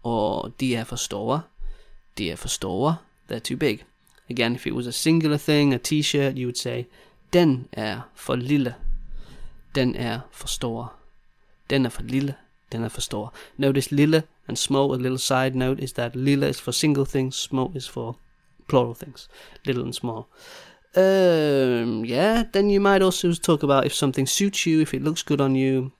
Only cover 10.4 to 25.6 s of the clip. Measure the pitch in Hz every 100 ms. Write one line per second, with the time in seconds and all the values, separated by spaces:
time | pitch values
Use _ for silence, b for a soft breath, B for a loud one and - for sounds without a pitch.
10.4 | - - 123 113 117 - - _ _ _
11.4 | _ _ _ 139 123 - 117 131 139 135
12.4 | _ _ _ 113 113 - - 104 107 B
13.4 | B - 139 135 127 143 151 156 156 _
14.4 | - 113 - 139 139 131 127 127 - 131
15.4 | 131 131 127 135 131 - 120 123 135 143
16.4 | 143 139 - 117 156 139 135 139 131 -
17.4 | - 131 127 135 - - 117 120 _ _
18.4 | _ _ - 135 120 117 - - - B
19.4 | B B - 123 127 - 120 113 - B
20.4 | B B B B _ 180 190 190 180 160
21.4 | 151 139 131 120 117 110 113 123 196 226
22.4 | 226 196 202 196 196 196 190 180 180 170
23.4 | - 151 143 139 - - 139 135 135 -
24.4 | 202 - 175 156 151 135 143 165 - 143
25.4 | 139 131